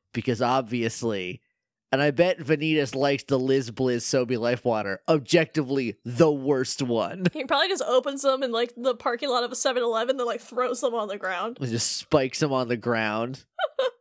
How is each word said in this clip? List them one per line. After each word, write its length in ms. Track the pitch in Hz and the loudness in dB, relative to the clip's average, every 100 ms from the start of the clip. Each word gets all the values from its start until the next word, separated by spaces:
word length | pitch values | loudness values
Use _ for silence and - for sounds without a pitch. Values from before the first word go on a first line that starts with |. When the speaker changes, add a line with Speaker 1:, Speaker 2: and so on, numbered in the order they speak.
| _ | _
Speaker 1:
because 280 | 117 127 113 | -4 -2 0
obviously, 1000 | 123 135 110 123 113 - 117 101 90 - _ _ _ _ _ | 2 0 0 -2 -2 -2 -4 -2 -4 -10 _ _ _ _ _
and 80 | 131 | 0
I 120 | 147 | 2
bet 260 | 135 175 185 | 2 2 0
Vanitas 560 | 135 151 156 156 135 | 0 0 2 2 0
likes 300 | 135 143 139 | 0 0 0
the 140 | - 135 | 0 0
Liz 320 | 131 135 117 | 4 2 0
Blizz 320 | 110 127 120 | -2 0 0
Sobe 340 | - 135 120 123 | 0 0 0 0
Lifewater, 600 | 117 123 127 110 101 95 - | 0 0 0 0 -2 -2 0
objectively 880 | 160 120 170 156 156 131 139 117 - | 0 2 2 2 -2 -2 -2 -2 -6
the 260 | 120 120 160 | -2 4 4
worst 520 | 143 135 135 123 - | 4 2 0 0 -2
one. 440 | 127 113 87 - 185 | 0 0 -2 0 -2
<laughs> 40 | |
Speaker 2:
He 120 | 311 | -2
probably 240 | 269 285 359 | 0 2 2
just 140 | 349 | 0
opens 400 | 220 254 285 277 | 0 2 2 0
them 200 | 277 262 | 0 0
in, 100 | 262 | 0
like, 200 | 226 240 233 | -2 -2 -2
the 180 | 254 | -4
parking 340 | 240 277 240 285 | -2 -2 -2 -2
lot 160 | 247 | -2
of 80 | 240 | -2
a 40 | 247 | -2
seven 260 | 269 247 | 0 0
eleven, 340 | 240 220 240 269 | 0 0 0 -2
then, 100 | 240 | -2
like, 140 | 226 | -4
throws 400 | - 233 247 247 | -6 -4 -2 -2
them 140 | 262 | -2
on 140 | 233 208 | -2 -4
the 100 | 202 | -6
ground. 400 | 185 180 220 254 | -6 -4 -6 -6
Speaker 1:
And 80 | 127 | -4
just 260 | 113 - - | 0 0 0
spikes 420 | - 147 127 - | 2 2 2 -2
them 120 | 151 | 0
on 160 | 131 120 | 0 0
the 80 | 120 | -2
ground. 680 | 117 117 107 110 120 135 - - 679 - | 0 0 0 0 -4 -8 -14 -6 -4 -2
<laughs> 60 | 508 - | -4 -4